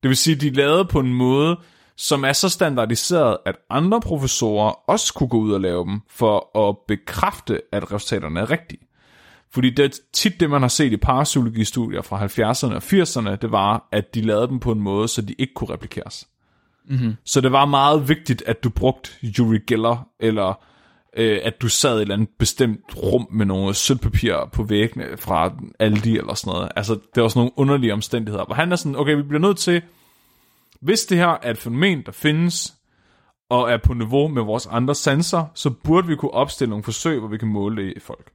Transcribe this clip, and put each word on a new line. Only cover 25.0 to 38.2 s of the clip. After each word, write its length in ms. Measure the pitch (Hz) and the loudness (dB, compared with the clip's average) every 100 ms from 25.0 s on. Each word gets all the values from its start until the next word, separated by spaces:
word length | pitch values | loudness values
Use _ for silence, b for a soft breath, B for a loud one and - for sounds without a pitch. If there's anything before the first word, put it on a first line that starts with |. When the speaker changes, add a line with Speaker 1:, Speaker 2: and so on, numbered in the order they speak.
| - - | -12 -10
Speaker 1:
fra 360 | - 85 87 - - _ | -2 0 0 -4 -16 _
Aldi 400 | 110 107 113 110 | 2 2 2 0
eller 160 | - | -2
sådan 180 | 113 101 90 | -8 -6 -6
noget. 120 | 90 - | -6 -6
Altså, 220 | 101 107 _ | -4 -4 _
det 80 | - | 2
var 60 | 113 | 2
sådan 100 | 123 | 4
nogle 120 | 120 - | 2 2
underlige 360 | 139 143 120 | 2 2 2
omstændigheder, 520 | 104 - 123 107 104 | -2 -2 -4 -4 -6
hvor 100 | - | -6
han 180 | 110 165 | -2 0
er 40 | 175 | 0
sådan, 200 | 151 135 | -2 -2
"Okay, 200 | 135 147 | 0 0
vi 60 | |
bliver 180 | 143 151 | 0 0
nødt 180 | 185 196 | 2 0
til, 240 | - 175 170 b b b b b b b b _ | 0 0 -2 b b b b b b b b _
hvis 240 | 135 220 - | 0 0 2
det 120 | 175 | 2
her 200 | 175 160 | 2 0
er 80 | 120 | -2
et 80 | 113 | -6
fænomen, 440 | - 120 190 165 - | -4 0 0 0 -6
der 60 | |
findes, 640 | - 151 151 175 - - _ _ _ _ _ _ _ _ | -2 0 2 0 -2 -8 _ _ _ _ _ _ _ _
og 220 | 123 120 | 0 2
er 40 | 117 | 2
på 180 | - | 2
niveau 340 | 123 110 135 151 | 0 0 2 2
med 140 | 135 | 0
vores 240 | 107 110 - | -2 -4 -2
andre 280 | 117 127 | -2 0
sanser, 500 | 143 - 139 170 175 156 | 0 2 2 2 -2 -4
så 160 | - 147 | -4 -4
burde 360 | 117 151 170 175 | -4 2 2 2
vi 100 | 147 | -2
kunne 140 | 143 | -2
opstille 340 | - 143 - 123 | -2 -2 -2 -4
nogle 140 | 104 | -2
forsøg, 340 | 104 113 170 147 | -6 -4 -2 -4
hvor 100 | 110 | -4
vi 100 | 107 | -6
kan 100 | 110 | -2
måle 340 | 104 101 110 98 | -2 -2 -4 -6
det 60 | - | -10
i 40 | |
folk." 320 | - - | -16 -20